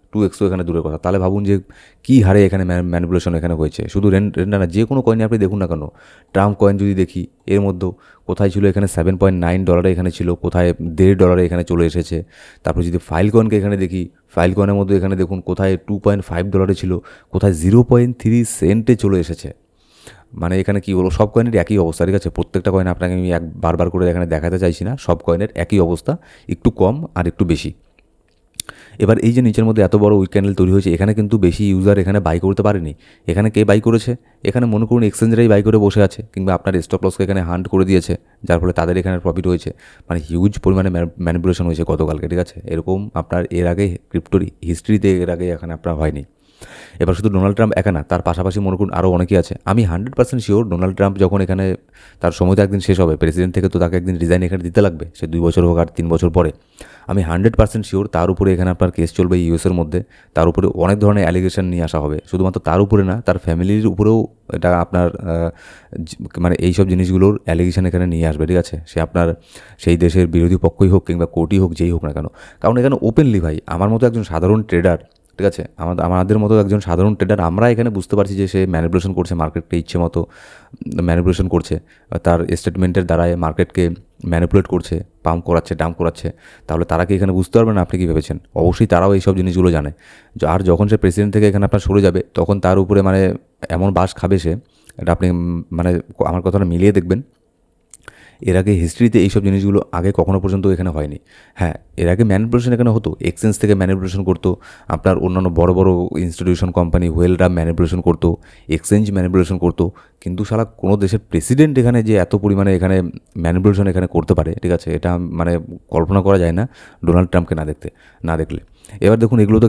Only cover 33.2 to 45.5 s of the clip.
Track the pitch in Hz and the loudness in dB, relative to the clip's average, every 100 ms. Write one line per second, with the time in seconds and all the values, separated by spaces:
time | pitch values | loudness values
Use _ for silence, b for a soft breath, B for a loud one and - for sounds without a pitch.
33.2 | - 85 110 104 107 107 113 113 123 123 | -4 -2 0 2 4 4 4 2 0 -8
34.2 | b b 95 120 117 107 113 120 107 - | b b -4 -2 0 0 0 2 0 0
35.2 | 113 113 117 101 110 110 101 104 98 - | 2 4 4 4 4 4 4 4 2 0
36.2 | - - 95 90 - 92 80 95 95 - | -12 -6 -2 -2 -2 -4 -2 -2 -2 -2
37.2 | 95 95 85 87 90 95 95 95 85 87 | -2 -2 -2 -4 -2 0 2 2 0 -6
38.2 | b b - 85 90 87 82 90 92 90 | b b -2 0 0 -2 -2 -2 -2 -2
39.2 | 90 82 90 87 - - b b - 85 | -2 -2 -2 -2 -4 -14 b b -8 -6
40.2 | 76 85 98 104 98 95 92 87 85 - | -4 0 0 0 0 2 0 -2 -4 -4
41.2 | 85 85 90 85 87 80 78 76 78 78 | -4 -2 0 0 -2 -2 -2 -2 -2 -4
42.2 | 80 87 87 82 - 82 82 95 101 - | -4 -4 -4 -8 -8 -6 -4 -4 -4 -8
43.2 | 78 90 90 87 87 87 101 90 - - | -4 -4 -4 -2 -2 0 -2 -4 -8 -8
44.2 | - 95 87 - 82 85 - 104 101 92 | -2 -2 -2 -6 -6 -6 -2 0 2 0
45.2 | 87 85 90 | 0 -4 -4